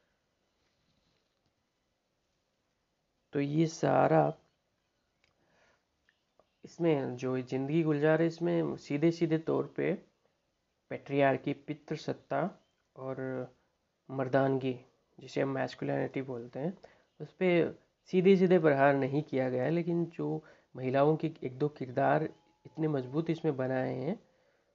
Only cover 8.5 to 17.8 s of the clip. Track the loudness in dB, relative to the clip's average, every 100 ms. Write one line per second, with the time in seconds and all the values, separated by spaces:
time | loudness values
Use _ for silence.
8.5 | 0 -2 -6 -6 0 0 2 0 0 0
9.5 | -2 -2 -4 -4 -4 -8 _ _ _ _
10.5 | _ _ _ -14 -12 -4 2 2 2 -2
11.5 | -6 -8 -12 -10 -10 -8 -10 -6 -4 -4
12.5 | -8 _ _ _ -14 -10 -8 -8 -8 -10
13.5 | _ _ _ _ _ -12 -6 0 2 2
14.5 | 0 -2 -6 -10 _ _ _ -8 -2 -2
15.5 | -2 -6 -6 -4 -4 -4 -6 -8 -10 -10
16.5 | -8 -6 -8 -16 _ _ -18 -16 -4 0
17.5 | 2 0 -4